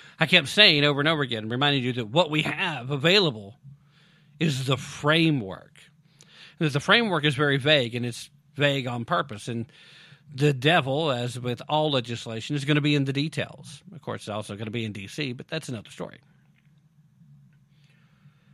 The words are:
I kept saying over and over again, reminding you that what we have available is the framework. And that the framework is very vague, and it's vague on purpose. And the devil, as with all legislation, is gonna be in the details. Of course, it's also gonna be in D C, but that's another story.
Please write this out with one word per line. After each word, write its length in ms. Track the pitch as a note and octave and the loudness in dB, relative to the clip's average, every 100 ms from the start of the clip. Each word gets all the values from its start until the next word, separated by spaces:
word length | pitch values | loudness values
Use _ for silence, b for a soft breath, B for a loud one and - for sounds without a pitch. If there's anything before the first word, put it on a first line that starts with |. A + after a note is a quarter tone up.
| B B | B B
I 100 | D3+ | 4
kept 200 | F3 C#3 | 4 4
saying 380 | G3+ G#3 D3 D3 | 6 8 8 4
over 160 | C#3 | 4
and 80 | D3+ | 2
over 140 | D#3 | 2
again, 260 | B2+ A2 A2 | 0 -4 -4
reminding 340 | B2 C#3+ C#3 | 0 2 2
you 80 | B2 | 0
that 160 | B2 G#2+ | -4 0
what 240 | D3 D#3 | 2 2
we 120 | D#3 | 0
have 460 | D3+ D3 F#3 C#3 B2 | -2 -2 -4 -4 -6
available 680 | C#3+ D#3+ G#3 E3 G#2+ G2+ - - - b b b b b b | 0 2 4 2 -2 -12 -20 -20 -20 b b b b b b
is 260 | D#3+ C3 C3 | -2 0 -2
the 120 | B2+ | -2
framework. 960 | - - D3 E3 E3 C#3+ F#2+ D#2 - - - _ _ B B B B B | -4 -4 2 4 4 0 -4 -12 -18 -20 -20 _ _ B B B B B
And 100 | D#3 | -2
that 40 | |
the 80 | C#3 | 0
framework 460 | - A3+ A3+ E3 D3 | 4 4 4 2 0
is 100 | B2+ | 2
very 220 | D3 C#3 | 2 2
vague, 380 | C3+ D3+ A#2 A#2+ | 4 4 2 -4
and 100 | A#2+ | -6
it's 240 | - - _ _ - | -8 -16 _ _ -2
vague 320 | C#3+ C#3 B2 | 0 0 -4
on 160 | B2 | -6
purpose. 460 | A#2 F3 C#3+ G#2 - | -4 -4 -4 -8 -8
And 160 | A#2 A2+ B B B B B B | -8 -8 B B B B B B
the 200 | C3+ D3 | 0 2
devil, 580 | C3 C#3+ F3 C3+ C#3 D#3+ | 4 4 4 2 0 0
as 260 | A#2+ B2 A#2+ | 0 -4 -4
with 240 | B2 A#2+ - | -6 -6 -2
all 240 | D3+ D3+ | 0 2
legislation, 640 | C3+ A2+ A#2 A#2+ A2+ - D3 | 0 -2 -8 -8 -8 -6 -4
is 80 | |
gonna 160 | C3+ D3 | 0 2
be 160 | D3 D3 | 2 2
in 80 | |
the 80 | C#3 | 0
details. 720 | C#3 D#3 C#3+ - - - - F#3+ | -2 -4 -4 -8 -10 -18 -20 -20
Of 80 | F3 | -14
course, 200 | - A2 | -10 -10
it's 80 | - | -8
also 260 | G#2 A2 G2+ | -8 -8 -10
gonna 160 | A2 | -8
be 140 | A#2 A2 | -6 -6
in 80 | |
D 140 | G2+ G2 | -8 -12
C, 260 | - C#3 | -8 -8
but 160 | B2 - | -8 -10
that's 180 | D#3+ - | -10 -8
another 220 | A2+ - | -12 -12
story. 300 | - - - _ _ _ _ _ _ _ _ _ _ - - _ _ _ b b b b b b b b | -14 -14 -16 _ _ _ _ _ _ _ _ _ _ -20 -20 _ _ _ b b b b b b b b